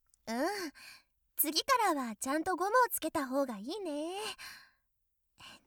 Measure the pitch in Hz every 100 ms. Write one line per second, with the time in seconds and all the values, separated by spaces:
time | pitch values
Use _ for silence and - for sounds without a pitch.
0 | _ _ - 233 320 415 330 - - -
1 | _ _ _ - 294 311 - 508 415 294
2 | 240 214 262 302 320 330 381 494 480 -
3 | 311 330 269 262 269 208 226 415 370 294
4 | 320 381 427 - - - - _ _ _
5 | _ _ _ _ - -